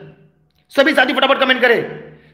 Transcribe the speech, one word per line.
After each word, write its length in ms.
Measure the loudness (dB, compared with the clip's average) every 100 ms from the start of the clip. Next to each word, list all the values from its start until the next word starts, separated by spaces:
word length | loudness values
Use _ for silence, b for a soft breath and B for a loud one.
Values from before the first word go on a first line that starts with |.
| -20 -20 _ _ _ _ _
सभी 200 | 0 2
साथी 200 | 2 0
फटाफट 260 | 0 0 0
comment 220 | 0 0
करें। 540 | 2 0 -2 -10 -18 -20 b